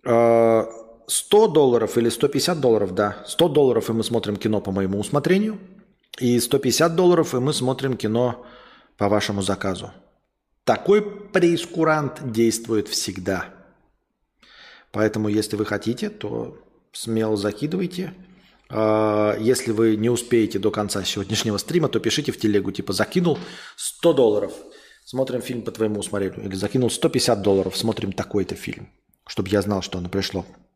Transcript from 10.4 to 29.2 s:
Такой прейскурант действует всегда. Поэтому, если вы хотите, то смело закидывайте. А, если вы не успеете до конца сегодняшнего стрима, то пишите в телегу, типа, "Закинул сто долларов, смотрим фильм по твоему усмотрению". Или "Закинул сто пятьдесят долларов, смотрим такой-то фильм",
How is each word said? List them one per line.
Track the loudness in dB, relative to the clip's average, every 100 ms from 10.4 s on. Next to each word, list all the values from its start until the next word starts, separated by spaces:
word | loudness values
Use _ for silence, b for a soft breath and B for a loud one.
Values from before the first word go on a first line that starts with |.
| _ _
Такой | 0 0 4 2
прейскурант | 2 -10 -4 2 2 2 -4 0 2 2 -2 -6 -6
действует | 2 2 2 -2 -2 -2
всегда. | -6 -6 -6 -4 -4 -6 -16 -20 _ _ _ _ _ _ _ B B B B B
Поэтому, | 0 0 0 0
если | 0 -2 -4
вы |
хотите, | -2 -2 -4 -4 -6
то | -8 -8 -8 -8 -14 _ _ _
смело | -14 -4 -2 0 0
закидывайте. | -2 -4 -4 -4 -4 -6 -10 -10 b b b b _
А, | -2 2 2 2 2 2 2
если | 2 0 0
вы | 2 2 4
не | 2
успеете | 0 2 2 2 0
до | -2
конца | -2 -4 -4
сегодняшнего | -4 -6 -4 -2 -2 -4
стрима, | -2 0 0
то | 0
пишите | -2 -2 -4
в | -2
телегу, | 2 2 0
типа, | -6 -6
"Закинул | -4 0 0 0 -2 B B B B
сто | -12 0 2
долларов, | 4 4 4 -2 -8 -18 B B B
смотрим | -10 -4 -2 -4
фильм | -6 -8
по | -8
твоему | -4 -2 -2
усмотрению". | -4 -4 -4 -6
Или | -8 -6
"Закинул | -2 0 0
сто | 0 0
пятьдесят | 0 0 2
долларов, | 4 2 2 -2
смотрим | -4 -2 -4
такой-то | -6 -4 -4 -4 -6
фильм", | -10 -12 -16 _ _ _